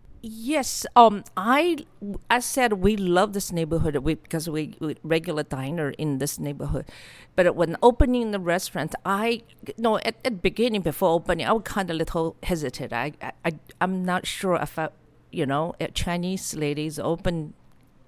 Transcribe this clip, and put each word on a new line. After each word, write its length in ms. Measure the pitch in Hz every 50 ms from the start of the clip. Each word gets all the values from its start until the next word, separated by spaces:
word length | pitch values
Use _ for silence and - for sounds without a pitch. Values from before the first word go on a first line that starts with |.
| - - - -
Yes, 640 | - 226 220 226 226 247 311 294 233 - - - - - -
um, 300 | 240 233 220 208 196 - - -
I, 420 | 190 185 226 254 285 330 359 339 285 - - - - 208 202 196 - - -
I 80 | 233 247
said 360 | 240 - - 277 247 233 214
we 220 | 185 180 202 220
love 360 | 202 196 175 175 180 202 208
this 180 | 196 202 190 -
neighborhood, 460 | 180 170 165 156 165 160 160 160 143
we, 180 | 147 131 156 156
because 340 | - - - - 160 156 170
we, 280 | 151 156 156 127 - -
we 180 | - 151 139 -
regular 400 | - 156 160 160 160 180 156 151
diner 480 | 147 - 147 131 131 135 156 170 151 139 - -
in 200 | 156 151 139 131
this 200 | 143 139 - -
neighborhood. 460 | 147 143 143 143 143 143 151 135 - - - - - - - - - - -
But 220 | - 180 175 110
when 200 | 165 170 160 165 -
opening 480 | - 240 233 - 285 247 247 247 233 220
the 80 | 208 196
restaurant, 560 | 180 170 170 190 - - - 175 135 165 - - -
I, 380 | 180 196 196 220 233 233 - - - - - - - -
no, 220 | - 226 226 214 185
at, 160 | - 226 226 - -
at 160 | 262 226 175
beginning, 420 | - 185 - - 226 247 220 202
before 280 | 170 170 143 - 196 175 165
opening, 320 | 170 165 - 175 170 127
I 60 | 117
was 120 | 220 226 -
kinda 280 | - - 208 190 170 165
little 420 | 160 160 - - 170 165 165 - - -
hesitant. 480 | - 185 160 151 127 - - 135 104
I, 200 | 113 117 123 151 147 -
I, 120 | - 127 - - -
I, 80 | 170 156 - - - - -
I'm 240 | 180 185 190 185 180
not 200 | 180 180 185 -
sure 300 | - - - - 190 175
if 240 | 156 143 - - -
I, 120 | 160 151 - - _ _ _ _ _ -
you 140 | - - 143
know, 280 | 131 139 147 160 175 - -
a 80 | 165 -
Chinese 680 | - - - 180 175 175 175 185 190 185 - - -
ladies 460 | 156 151 147 143 147 151 160 151 156
open 540 | - 143 170 180 196 180 170 165 151 156 - _ _ - - - _ _ _ - -